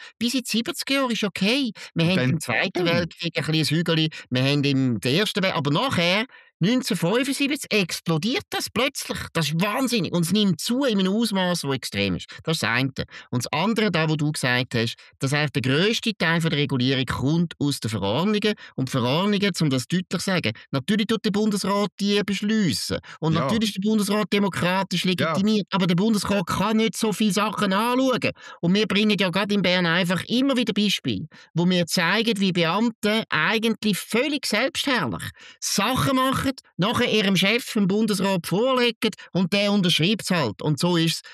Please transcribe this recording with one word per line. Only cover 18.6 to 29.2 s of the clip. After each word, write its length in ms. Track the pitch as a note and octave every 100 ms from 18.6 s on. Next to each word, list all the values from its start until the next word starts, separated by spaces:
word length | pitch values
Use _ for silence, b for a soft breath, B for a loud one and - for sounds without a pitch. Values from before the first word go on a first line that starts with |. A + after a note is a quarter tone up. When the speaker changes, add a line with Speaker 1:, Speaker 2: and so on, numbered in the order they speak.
| B B
Speaker 1:
Und 120 | C3
die 40 |
Verordnungen, 580 | C3 A#2+ D3+ G3+ G3+ G3+ -
um 100 | D#3
das 180 | C3 -
deutlich 180 | F3+ F3+
zu 100 | F3+
sagen, 320 | - F3+ - - B
natürlich 380 | C#3 C3 G#3+ G#3+
tut 160 | A3
der 80 | G#3+
Bundesrat 580 | G3+ A3 G3+ F#3+ G3+ G#3 -
die 240 | G3+ G3+
beschliessen. 760 | G3+ G3 G#3 A3 F3+ - - F#2 - B
Und 160 | D#3+
Speaker 2:
Ja. 60 | D#3+
Speaker 1:
natürlich 300 | C#3 A3+ A3
ist 80 | F#3+
der 100 | G#3
Bundesrat 440 | G#3+ G3+ G#3 G#3+
demokratisch 720 | G3+ G3 - F3 F#3 F#3+ F3
Speaker 2:
Ja. 60 | F3+
Speaker 1:
legitimiert. 560 | F3 D#3+ D#3+ G#3 G#3+ F3
Aber 160 | F#3+ F#3
der 80 | F3
Bundesrat 500 | A3 G#3 - G3+ E3+
kann 300 | F#3 G3+ A3
nicht 200 | A3+ -
so 160 | A3
viele 200 | F#3 G#3+
Sachen 400 | G3 G#3+ F#3+ G#3
anschauen. 580 | F#3+ A#3+ B3 C4 G#3+ A2+ - B B
Und 120 | F3
wir 140 | G3+ G#3+
bringen 320 | G3 G#3+
ja 120 | G3